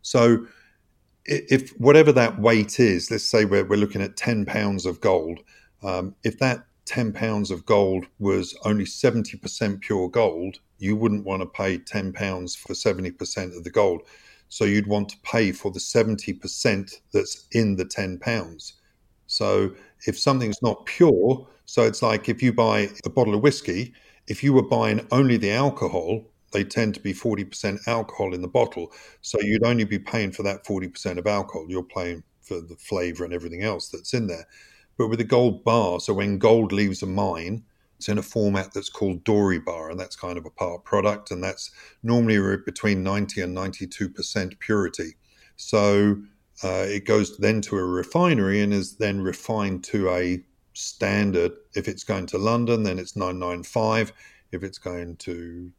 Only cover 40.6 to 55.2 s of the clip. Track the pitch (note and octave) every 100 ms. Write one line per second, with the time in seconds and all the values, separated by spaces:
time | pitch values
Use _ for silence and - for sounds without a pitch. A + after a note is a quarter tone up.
40.6 | F2+ F2 - G#2 G2+ G#2 - F2+ F#2 -
41.6 | - - - _ A2+ A#2+ A#2 G#2 F#2+ G2
42.6 | - - G#2+ G2 F#2 G2+ G2+ - F2+ F#2
43.6 | F#2+ F#2 F2+ - F#2+ - - G#2 F#2 -
44.6 | - G#2+ F2+ - E2 - _ _ _ -
45.6 | - A2 G2+ G2+ G#2 G2+ - _ _ -
46.6 | F#2+ F#2 F#2+ G#2 G2+ G#2+ G2 - G2+ A2
47.6 | G2+ G2+ F2+ F2+ F2+ E3 F3+ C3+ F#2+ G2+
48.6 | G#2 G2+ F2+ - G#2 G2 F#2+ F2+ - A2
49.6 | G2+ F#2 - G#2+ F#2 F2+ F2+ F2+ _ _
50.6 | _ - - - G2+ G2+ G2+ F#2 F2 -
51.6 | _ G2+ G2 - - G2+ F2 F#2+ G#2 A#2
52.6 | A#2+ A#2 G#2 F#2 F2+ G#2 F#2 F2+ F2 F2
53.6 | E2+ A#2+ A2 A2 G#2 - - _ _ F#2
54.6 | F#2+ - F#2 F2 F2 E2+